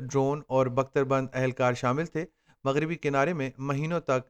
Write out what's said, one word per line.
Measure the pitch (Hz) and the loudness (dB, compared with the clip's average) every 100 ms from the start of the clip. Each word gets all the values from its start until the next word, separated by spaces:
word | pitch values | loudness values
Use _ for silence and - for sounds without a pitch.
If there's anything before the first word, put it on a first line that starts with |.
ड्रोन | 127 139 135 151 - | -2 0 0 0 0
और | 131 127 | 2 2
बख्तरबंद | 123 131 143 131 135 131 | 0 0 0 2 0 0
एहलकार | 131 131 123 123 | -2 -2 2 0
शामिल | 120 127 139 170 | 2 0 0 -2
थे, | 156 170 _ _ _ | -6 -8 _ _ _
मगरबी | 135 143 156 170 | -2 0 -2 -2
किनारे | 147 139 151 | 0 2 2
में | 165 131 131 | 0 -4 -6
महीनों | 139 143 156 170 | -4 -2 -2 -2
तक | - 131 | 0 -2